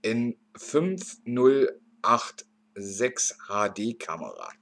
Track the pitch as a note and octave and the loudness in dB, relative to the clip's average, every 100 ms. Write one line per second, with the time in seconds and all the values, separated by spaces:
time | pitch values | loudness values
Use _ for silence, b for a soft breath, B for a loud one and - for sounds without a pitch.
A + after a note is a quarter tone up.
0 | G#2+ A#2 A#2+ - _ - - D3 F3+ F#3+ | -2 0 -2 -4 _ -20 0 0 2 -4
1 | - - - B2 B2+ C#3 C3+ - _ _ | -8 -14 -6 6 6 6 2 0 _ _
2 | - A#2 - - - _ _ - G2+ G2 | 2 2 0 -14 -20 _ _ -14 -12 -2
3 | B2+ - - - - G2+ G#2 G2+ A2 A2+ | -2 0 -6 -6 -6 -2 -2 -2 -6 -6
4 | - E2 B1+ G1+ G1+ - | -10 -10 -10 -12 -16 -18